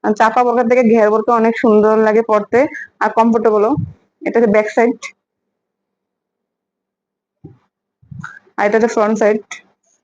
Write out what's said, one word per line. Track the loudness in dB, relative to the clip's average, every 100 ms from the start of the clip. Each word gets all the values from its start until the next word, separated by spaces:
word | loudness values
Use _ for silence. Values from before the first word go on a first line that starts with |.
আর | -4
চাপা | 0 2 2
বোরকার | 0 0 0
থেকে | 2 2
ঘের | 4 2
বোরকা | 0 0 0
অনেক | 0 0
সুন্দর | 2 4 4 2 2
লাগে | 0 0
পরতে | -2 0 -2 -2 -6 -18 _
আর | -4 0
কমফোর্টেবলও। | 0 2 0 0 0 -2 -6 -14 _ _
এটা | -4 0
হচ্ছে | 2
ব্যাক | 0 0
সাইড, | 0 -2 -2 -12 _ _ _ _ _ _ _ _ _ _ _ _ _ _ _ _ _ _ _ _ _ _ _ -20 -20 _ _ _ _ _ -20 -20 -20 _
আর | -6 -2
এটা | 0
হচ্ছে | 0
ফ্রন্ট | -2 -2 0
সাইড। | 0 -2 -6 -20 _ _ _ _